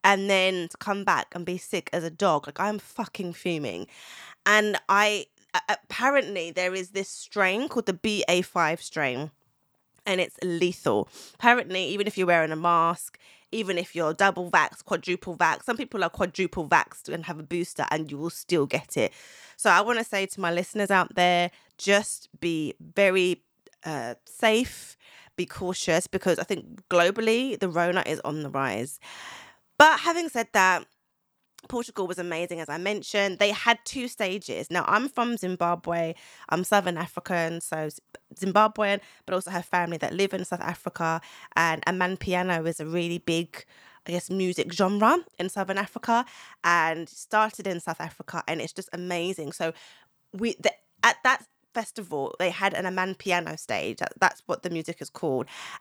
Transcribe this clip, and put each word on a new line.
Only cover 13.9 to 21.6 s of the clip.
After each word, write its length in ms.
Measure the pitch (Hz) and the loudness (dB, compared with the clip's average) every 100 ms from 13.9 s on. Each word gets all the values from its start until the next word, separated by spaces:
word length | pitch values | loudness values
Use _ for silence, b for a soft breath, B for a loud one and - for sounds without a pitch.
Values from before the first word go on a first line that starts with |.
you're 200 | 170 160 | -2 -2
double 360 | 160 196 185 175 | 4 2 2 2
vax, 320 | 170 151 - | 4 4 -4
quadruple 540 | - 170 - 175 - 160 | -6 -6 -2 -6 -6 0
vax, 300 | 165 - - | 0 2 -4
some 100 | 233 | -4
people 260 | 254 208 | -4 -2
are 80 | 170 | -2
quadruple 560 | - 180 - 180 - 151 | -2 -4 -2 -4 -4 2
vaxxed 440 | 165 - - - | 2 2 -10 -10
and 160 | 165 165 | -10 -8
have 140 | 156 | -12
a 40 | |
booster 420 | 151 175 175 - 131 | -6 -6 -6 -6 -4
and 180 | 156 156 | -2 -4
you 80 | 143 | -8
will 120 | 170 | -8
still 360 | - - 170 143 | -10 -2 0 2
get 300 | 143 - - | -2 -4 -2
it. 160 | 110 B B B B B | -2 B B B B B
So 120 | 220 | 4
I 120 | 180 | 4
wanna 240 | 208 240 233 | 4 0 -2
say 200 | 202 190 | -4 -4
to 140 | - | -2
my 100 | 175 | -2
listeners 420 | 175 185 214 196 | 0 -2 -2 2
out 240 | 190 175 - | 2 2 2
there, 360 | 180 175 175 b | 4 4 0 b